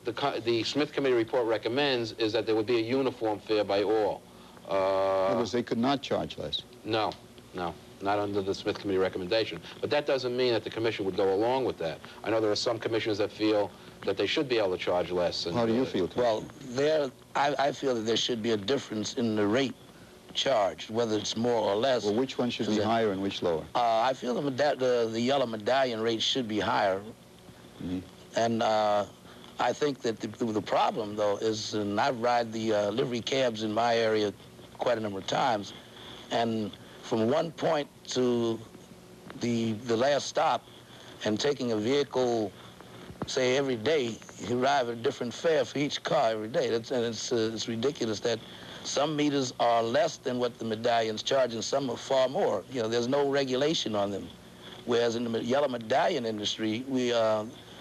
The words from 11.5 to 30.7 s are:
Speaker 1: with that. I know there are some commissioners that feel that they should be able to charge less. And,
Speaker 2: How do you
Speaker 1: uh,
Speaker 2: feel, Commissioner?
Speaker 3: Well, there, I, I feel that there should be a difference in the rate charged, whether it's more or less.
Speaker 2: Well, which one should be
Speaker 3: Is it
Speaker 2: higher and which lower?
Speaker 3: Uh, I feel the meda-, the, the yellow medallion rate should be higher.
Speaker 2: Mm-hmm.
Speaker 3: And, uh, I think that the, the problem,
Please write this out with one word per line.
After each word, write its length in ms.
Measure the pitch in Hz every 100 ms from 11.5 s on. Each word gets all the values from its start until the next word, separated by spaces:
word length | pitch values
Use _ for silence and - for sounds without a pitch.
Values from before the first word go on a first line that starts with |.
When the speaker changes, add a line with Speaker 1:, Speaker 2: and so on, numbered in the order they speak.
| 135
Speaker 1:
with 140 | 110 82
that. 200 | 82 - - -
I 80 | 101
know 100 | 110
there 120 | 107
are 120 | 101 127
some 100 | 113
commissioners 400 | 113 110 113 101
that 140 | 101
feel 400 | - 110 104 98 - - - -
that 100 | 98
they 100 | 101
should 220 | 160 139
be 100 | 117
able 120 | 98
to 80 | 90
charge 320 | - 90 85
less. 360 | 90 85 - 85
And, 100 | 113
Speaker 2:
How 100 | 117
do 80 |
you 80 | 117
Speaker 1:
uh, 40 | 131
Speaker 2:
feel, 120 | - -
Commissioner? 160 | - 120 110
Speaker 3:
Well, 80 | - - 135 123
there, 340 | 147 156 135 - -
I, 220 | 135 143 135
I 140 | 139
feel 240 | 127 139 120
that 60 |
there 140 | 110 110
should 240 | - 117
be 120 | 117
a 40 | 107
difference 580 | 98 135 - 110 104
in 200 | - 117
the 100 | 107 101
rate 260 | 123 131 - - - - - -
charged, 580 | - 139 117 95 80 -
whether 260 | 110 113 107
it's 180 | 101 113
more 240 | 120 117
or 140 | 104
less. 300 | 101 135 123
Speaker 2:
Well, 100 | 104
which 240 | 107 135 -
one 120 | 123
should 160 | 110 107
be 80 |
Speaker 3:
Is 40 | 107
it 60 |
Speaker 2:
higher 260 | 107 117 110
and 100 | 95
which 220 | 98 -
lower? 220 | 90 80 80
Speaker 3:
Uh, 280 | - 117 113
I 100 | 127
feel 180 | 139 247
the 80 | 226
meda-, 340 | 143 127 143 127
the, 300 | 127 120 113
the 100 | 113
yellow 260 | 120 139 120
medallion 540 | 110 104 131 131 110
rate 220 | 117 110
should 240 | - 135 110
be 140 | 107
higher. 400 | 95 127 104 95 107 - - - - - - -
Speaker 2:
Mm-hmm. 160 | 87 92 - - - 110
Speaker 3:
And, 260 | 117 113
uh, 440 | 117 107 107 104 98 - - - - -
I 140 | 123
think 280 | - 147 131
that 180 | 120 107
the, 80 | 110 107
the 180 | 117 107
problem, 540 | 95